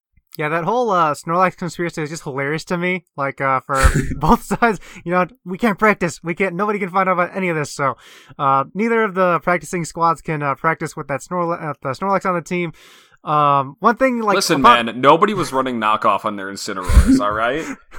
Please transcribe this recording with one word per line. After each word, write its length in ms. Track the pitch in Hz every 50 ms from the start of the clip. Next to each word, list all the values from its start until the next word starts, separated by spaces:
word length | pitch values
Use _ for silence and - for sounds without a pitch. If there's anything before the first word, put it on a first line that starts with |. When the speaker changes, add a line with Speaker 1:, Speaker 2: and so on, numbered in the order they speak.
| _ _ _ _ _ _ -
Speaker 1:
Yeah, 100 | 160 151 151
that 140 | 160 170 160
whole, 280 | 180 226 254 247 220
uh, 240 | 185 175 160 151 143
Snorlax 420 | - - 165 165 180 190 180 -
conspiracy 460 | - 185 165 - - 175 165 - 165 151
is 60 | 143
just 120 | 165 156 -
hilarious 400 | 156 131 139 139 143 156 160 -
to 120 | - 185
me. 260 | 170 175 180 185 180 - _ _
Like, 240 | 147 139 139 - -
uh, 200 | 139 135 131 131
for 220 | - - 139 135 135 - - 143
Speaker 2:
<laughs> 160 | 135 135 131
Speaker 1:
both 280 | - 156 156 226 - -
sides, 360 | - 196 - 240 233 202 - - - - - -
you 80 | 170
know, 140 | 175 180 180 170 - _ -
we 140 | 175 190
can't 220 | 175 240 226 190 -
practice. 420 | 214 214 196 - 180 165 - - -
We 120 | 165 170
can't, 200 | - 196 185 170
nobody 220 | 175 208 214 208
can 120 | 196 202 175
find 200 | 175 196 190 185
out 40 | 180
about 220 | 170 175 170 -
any 140 | 196 185 175
of 60 | 165
this, 160 | 156 143 -
so, 260 | - - 143 135 120 - - - - - - - -
uh, 280 | - 147 135 135 135 139 - -
neither 280 | 185 220 233 233 226 220
of 120 | 202 175
the 240 | 190 185 180 170 156
practicing 460 | - 175 175 170 156 - 196 175 160
squads 360 | - - 170 165 170 160 -
can, 220 | - - 160 147 147
uh, 100 | 139 135
practice 420 | - - 160 160 - 165 147 -
with 120 | 160 147
that 140 | 139 139 131
Snorla-, 400 | - - 180 180 170 165 170 170
uh, 120 | 165 151 143 -
the 80 | - 139
Snorlax 360 | 127 - 190 196 196 180 -
on 80 | 196 180
the 80 | 170 151
team. 300 | - 180 175 175 165 - - - - - - _ _ _ _ -
Um, 520 | 175 151 151 147 143 143 139 135 135 147 -
one 180 | 185 226 233
thing, 240 | - 269 262 240 233
like, 140 | 226 208 190
Speaker 3:
Listen, 260 | 196 190 - 165 139
Speaker 1:
about 240 | 131 139 120 120 117
Speaker 3:
man, 160 | 117 107 123
nobody 320 | 131 139 156 165 208 214 208
was 180 | 185 156 -
running 260 | 131 131 131 131 123
knockoff 460 | 113 110 107 110 107 - 110 98 95 -
on 100 | 107 101
their 120 | 101 95 98
Incineroars, 680 | 98 95 - 110 98 95 92 92 - - - - 269 -
all 140 | 101 104 107
right? 320 | 110 113 120 269 320 311 294 240 - _ _ -